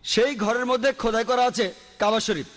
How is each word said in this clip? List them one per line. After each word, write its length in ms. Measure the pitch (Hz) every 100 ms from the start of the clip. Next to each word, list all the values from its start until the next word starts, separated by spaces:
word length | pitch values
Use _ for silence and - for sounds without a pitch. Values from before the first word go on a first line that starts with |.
| -
সেই 280 | - 254 269
ঘরের 300 | 208 240 247
মধ্যে 240 | 247 269
খোদাই 320 | - 233 220 226
করা 180 | 247 247
আছে 200 | 202 202 - - -
কাবা 200 | 208 220
শরীফ 280 | 214 180 123